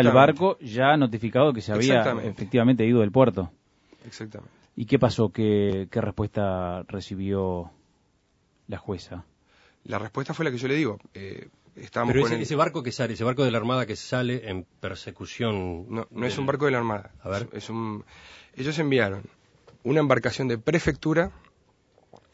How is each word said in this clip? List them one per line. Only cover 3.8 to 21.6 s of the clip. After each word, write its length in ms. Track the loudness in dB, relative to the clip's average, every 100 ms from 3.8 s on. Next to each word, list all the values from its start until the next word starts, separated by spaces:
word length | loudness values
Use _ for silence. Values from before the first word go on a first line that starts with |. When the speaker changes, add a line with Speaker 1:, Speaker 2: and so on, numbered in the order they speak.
| _ _ -20
Speaker 1:
Exactamente. 480 | -16 -14 -14 -20 _ _ -10
Speaker 2:
¿Y 80 | 0
qué 120 | 4
pasó? 360 | 4 2 0
¿Qué, 560 | 2 2 4 2 0 -4
qué 80 | -4
respuesta 840 | -4 -2 -4 -2 -2 -2 -4 -6
recibió 880 | -8 -10 -8 -6 -4 -2 -2 -4 -8 -16 _ _ _ _ _ _ _ _ -14
la 100 | -12
jueza? 480 | -8 -8 -10 -16 -18 _ _ _ _ _
Speaker 1:
La 160 | -8 -6
respuesta 340 | -6 -6 -6
fue 120 | -4 -4
la 60 |
que 60 | -2
yo 120 | -2
le 60 | 0
digo. 220 | 0 -4 -12
Eh, 360 | -16 -14 -14 -18 _ _ -20
estábamos 380 | -8 -4 0
Speaker 3:
Pero 100 | 2
Speaker 1:
con 80 | 2
Speaker 3:
ese, 60 | 0
Speaker 1:
el 60 |
Speaker 3:
ese 120 | -2 0
barco 280 | 0 0
que 100 | -6
sale, 220 | -4 -4 -2
ese 100 | -2
barco 180 | 0
de 80 | 0
la 60 | 0
Armada 280 | 0 -2 -2
que 120 | -6
sale 520 | -4 -2 -2 -4 -6
en 160 | -8 -10 _
persecución 1080 | -10 -10 -14 -14 -12 -4 -2 -2 -4 -8 -8
Speaker 1:
No, 180 | -8 -8
no 160 | -6 -4
es 100 | -2
Speaker 3:
del 40 |
Speaker 1:
un 60 | -2
barco 200 | 0 0
de 60 |
la 60 | 0
Armada. 340 | 0 -4 -8 -14
Speaker 3:
A 60 | -8
ver. 220 | -6 -6
Speaker 1:
Es, 140 | -10 -10
es 40 |
un, 360 | -8 -6 -8 -14 -20 -20 -20 -18 -8
ellos 240 | -6 -2
enviaron 440 | 2 2 2 -2 -10 _ _ _ _ -8
una 160 | 0 2
embarcación 480 | 4 2 0 -4 -4
de 100 | -4
prefectura 720 | -2 0 0 -2 -2 -2 -2 -6 _ _